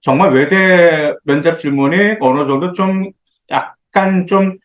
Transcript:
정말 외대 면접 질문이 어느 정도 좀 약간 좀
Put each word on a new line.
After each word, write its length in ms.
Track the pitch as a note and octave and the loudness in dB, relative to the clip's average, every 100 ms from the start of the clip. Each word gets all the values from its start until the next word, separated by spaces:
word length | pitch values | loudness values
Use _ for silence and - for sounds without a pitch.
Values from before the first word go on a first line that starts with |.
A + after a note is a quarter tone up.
정말 300 | - C3+ C#3+ | -2 0 2
외대 800 | C3 D3 F#3+ F#3+ F3+ E3+ D#3 D3 - | 2 2 2 2 4 4 2 -2 -6
면접 320 | D3 C#3+ D#3+ E3 | -2 0 0 -2
질문이 600 | D3 C#3 C#3 F3 G3+ G#3+ | -4 -2 0 2 0 0
어느 260 | C3 C#3 C#3 | 0 0 -2
정도 240 | C#3 F3+ | -2 -4
좀 400 | F3+ F#3+ F#3+ F#3+ - _ _ _ | -4 -2 -2 -6 -12 _ _ _
약간 720 | C#3+ - - _ G3+ G3 F#3+ F3 | -6 -6 -16 _ -2 0 0 0
좀 300 | G3 G3 F#3 | 0 0 -4